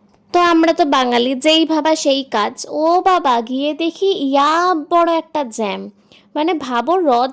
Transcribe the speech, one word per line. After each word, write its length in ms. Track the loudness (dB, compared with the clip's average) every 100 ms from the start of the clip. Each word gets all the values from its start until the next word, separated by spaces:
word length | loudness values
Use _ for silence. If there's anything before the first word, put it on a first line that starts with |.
| _ _ _
তো 60 | 0
আমরা 340 | 2 4 2
তো 120 | 2 0
বাঙালি, 500 | 2 0 0 0 0
যেই 300 | 2 2 2
ভাবা 300 | 0 0 0
সেই 280 | 0 0
কাজ। 420 | -2 -4 -4 -6 -6
ও 320 | -2 2 2 2
বাবা, 360 | 2 2 0
গিয়ে 320 | -2 -4 -4
দেখি 320 | -2 -6 -2 -2
ইয়া 680 | 0 0 2 2 2 0 -2 0
বড় 280 | 0 2 0
একটা 260 | -2 -6
জ্যাম। 480 | -4 -4 -4 -6 -12 -18 _ -20 _ -4
মানে 180 | -2
ভাবো, 440 | -2 -4 -4 0 0
রথ 340 | 2 2 0